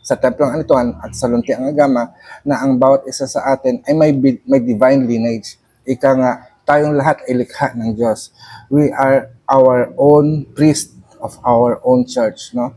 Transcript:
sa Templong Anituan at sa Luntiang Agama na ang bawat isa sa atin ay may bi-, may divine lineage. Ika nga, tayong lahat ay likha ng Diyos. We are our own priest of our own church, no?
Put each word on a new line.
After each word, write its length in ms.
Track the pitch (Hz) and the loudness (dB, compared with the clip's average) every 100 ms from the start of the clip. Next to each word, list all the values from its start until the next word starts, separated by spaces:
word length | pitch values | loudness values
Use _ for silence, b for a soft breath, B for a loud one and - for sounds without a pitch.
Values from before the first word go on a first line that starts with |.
sa 160 | - 127 | -6 -2
Templong 400 | 123 120 143 143 | -2 -2 -4 -2
Anituan 400 | - 135 120 - 120 | 0 0 0 -6 -14
at 80 | |
sa 160 | - 127 | -6 -2
Luntiang 400 | 120 117 120 131 | -2 -2 -6 -4
Agama 400 | 147 143 123 120 B B B | 0 0 0 -4 B B B
na 160 | 143 127 135 | -6 -2 0
ang 160 | 127 | 2
bawat 240 | 131 139 131 | 4 2 -2
isa 240 | 123 - | -10 -6
sa 240 | - 127 | -6 -4
atin 320 | 131 131 120 - | -2 -2 -4 -2
ay 80 | |
may 160 | 151 156 | 2 2
bi-, 320 | 139 135 120 - | 2 0 -2 0
may 80 | 135 | 0
divine 480 | 120 107 127 139 123 | 0 2 2 2 0
lineage. 560 | 117 117 117 - - _ _ - | -2 -2 -6 -10 -20 _ _ -8
Ika 260 | 131 135 131 | -2 2 2
nga, 320 | 127 120 - _ - | 0 -4 -12 _ 0
tayong 320 | 147 151 147 | 0 2 0
lahat 240 | 143 147 - | 0 -2 -2
ay 160 | 123 120 | -4 -4
likha 320 | - 139 117 | -4 -6 -4
ng 160 | 113 | -6
Diyos. 400 | 107 117 107 - B B B B | -2 -2 -2 -8 B B B B
We 160 | 143 147 | 0 0
are 400 | - 135 135 131 - - | 0 0 0 -2 -16 0
our 480 | 135 131 123 120 - | 4 4 2 -2 0
own 480 | 143 147 147 156 131 - | 4 4 4 -2 -8 0
priest 400 | 151 143 - - _ _ | 2 2 -6 -16 _ _
of 160 | 110 - 123 | -16 -6 0
our 320 | 117 120 117 127 | 2 2 0 0
own 240 | 127 123 | 0 0
church, 480 | - 110 - - 120 | -2 -4 -4 -12 -8
no? 160 | 123 | -8